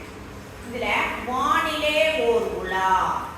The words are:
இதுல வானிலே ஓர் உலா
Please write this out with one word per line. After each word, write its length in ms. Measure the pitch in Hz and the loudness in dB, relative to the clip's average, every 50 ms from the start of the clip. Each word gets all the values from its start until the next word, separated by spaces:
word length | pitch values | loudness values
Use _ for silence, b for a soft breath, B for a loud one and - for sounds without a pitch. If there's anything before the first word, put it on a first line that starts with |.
| - - - - - - - - - - - - - - 233 | -14 -14 -14 -14 -14 -14 -14 -16 -16 -16 -16 -14 -12 -10 -8
இதுல 140 | 247 226 208 208 - - - - - 208 | -6 -2 0 0 0 0 -2 -4 -6 -6
வானிலே 1000 | 220 247 262 285 294 311 330 320 320 302 302 302 302 302 302 311 320 311 262 233 | -4 -2 0 2 4 2 2 2 0 -2 0 0 2 4 4 4 4 4 2 2
ஓர் 160 | 233 233 226 - | 4 4 4 2
உலா 800 | - 185 180 185 185 190 190 190 190 185 185 - - - - - - - | 0 -2 -4 -4 -2 0 2 4 4 4 4 4 2 -2 -2 -4 -6 -10